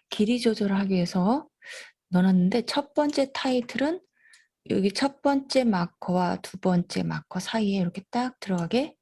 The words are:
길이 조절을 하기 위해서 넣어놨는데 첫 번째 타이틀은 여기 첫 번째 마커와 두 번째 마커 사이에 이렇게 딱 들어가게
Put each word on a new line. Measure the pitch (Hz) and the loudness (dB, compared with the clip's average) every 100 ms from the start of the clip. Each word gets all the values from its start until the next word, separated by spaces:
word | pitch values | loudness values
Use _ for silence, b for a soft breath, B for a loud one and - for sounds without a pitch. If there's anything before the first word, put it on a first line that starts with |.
| - | -8
길이 | - 208 247 | -2 0 2
조절을 | 233 214 202 196 | 2 2 0 0
하기 | 196 | 0
위해서 | 190 175 185 185 277 - _ B B B B - | 0 0 0 2 0 -4 _ B B B B -2
넣어놨는데 | 180 185 185 180 233 | 2 4 4 4 0
첫 | 226 285 277 | -2 -4 -2
번째 | - 294 285 269 | 0 0 0 -2
타이틀은 | - 269 254 240 226 285 370 - _ b b b _ - | -2 -2 -2 -2 -2 -2 -4 -10 _ b b b _ -4
여기 | 190 196 | 0 0
첫 | - 277 - | 0 -4 0
번째 | 285 277 269 262 | 0 0 0 2
마커와 | 240 185 175 - - 180 180 185 | 2 2 -2 -6 -2 0 0 -2
두 | - 185 | -8 -4
번째 | 185 180 175 190 | 2 2 0 -2
마커 | 165 156 - 185 | -4 -6 -8 -10
사이에 | - 226 202 196 | -6 -2 0 0
이렇게 | 175 190 - | -2 -6 -8
딱 | 240 254 - | -4 -4 -6
들어가게 | - 180 165 233 311 - | -4 -4 0 -2 -2 -8